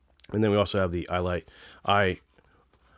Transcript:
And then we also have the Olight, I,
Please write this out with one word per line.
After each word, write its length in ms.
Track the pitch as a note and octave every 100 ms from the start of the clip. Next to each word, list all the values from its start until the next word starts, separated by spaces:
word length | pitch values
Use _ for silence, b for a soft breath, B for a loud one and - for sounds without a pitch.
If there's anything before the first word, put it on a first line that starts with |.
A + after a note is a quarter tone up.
| _ _ -
And 120 | G#2
then 80 | G#2+
we 60 | G2+
also 220 | G2+ G2+
have 120 | F#2
the 160 | F2 -
Olight, 340 | F2+ F2+ F2 - B B B -
I, 340 | G2+ G2 F2 _ _ b b b b b